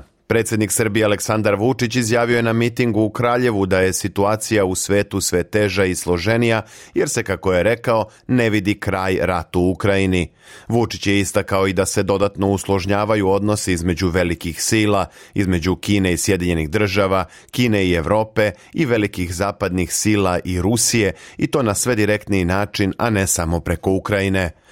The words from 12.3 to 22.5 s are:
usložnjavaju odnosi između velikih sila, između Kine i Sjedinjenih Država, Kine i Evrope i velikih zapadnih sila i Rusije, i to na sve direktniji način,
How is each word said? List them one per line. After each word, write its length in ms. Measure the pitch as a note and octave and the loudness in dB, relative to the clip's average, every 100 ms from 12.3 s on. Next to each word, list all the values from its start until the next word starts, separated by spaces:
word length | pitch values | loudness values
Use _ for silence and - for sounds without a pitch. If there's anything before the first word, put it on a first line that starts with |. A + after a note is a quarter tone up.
| - G2 | 0 0
usložnjavaju 840 | G2 - G2 F#2 G2+ G#2+ A2 F#2+ | 0 0 -2 0 -2 2 2 2
odnosi 440 | G2 G#2 G#2 - | 2 0 -2 -2
između 360 | F2 F2 E2+ F#2+ | -2 -2 0 0
velikih 540 | F2 F2 E2 E2+ D#2+ | 0 0 -2 -6 -6
sila, 420 | - A2 G#2 G2+ F2 - - | -2 0 2 0 -2 -8 -10
između 420 | G2 F#2 F2+ E2+ F2 | -4 0 0 0 -2
Kine 380 | - G2+ F#2+ | 0 2 2
i 40 | E2+ | 0
Sjedinjenih 520 | - F#2+ F2 E2 D2+ | 0 0 0 0 -2
Država, 560 | G#2 G#2 G2 F#2+ F#2+ F2+ - - | -2 0 0 0 0 -2 -10 -10
Kine 340 | - B2 G#2 F#2 | -2 0 2 2
i 80 | |
Evrope 580 | E2+ D#2 G#2+ A2 - G#2+ - - | 0 0 0 0 0 -2 -2 -12
i 120 | - C#3 | -4 0
velikih 500 | A#2 G#2 - F2 F2 | 0 0 -4 -8 -4
zapadnih 580 | G2 - G2 F2+ F2 | -4 -2 -4 -2 -2
sila 460 | - G#2+ G#2 F#2+ F2 | -2 0 2 2 0
i 180 | - F2+ | -2 -2
Rusije, 520 | F#2 A#2 - A#2 F#2+ - - - | 0 0 0 2 0 -2 -14 -6
i 100 | D3+ | -2
to 160 | D3+ | 0
na 100 | A2+ | 0
sve 220 | G2 B2 A2 | 0 0 0
direktniji 500 | G#2 G#2+ - G2 | 2 0 0 0
način, 480 | E2+ | 2